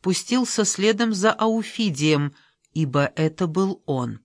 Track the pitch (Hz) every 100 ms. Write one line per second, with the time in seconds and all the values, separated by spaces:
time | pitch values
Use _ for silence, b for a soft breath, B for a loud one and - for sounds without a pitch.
0 | 185 180 - 247 240 - 202 - 202 208
1 | 233 208 208 214 220 226 208 - 220 135
2 | 151 151 143 b b b _ 160 151 139
3 | 143 - 160 156 180 156 190 190 - 135
4 | 120 110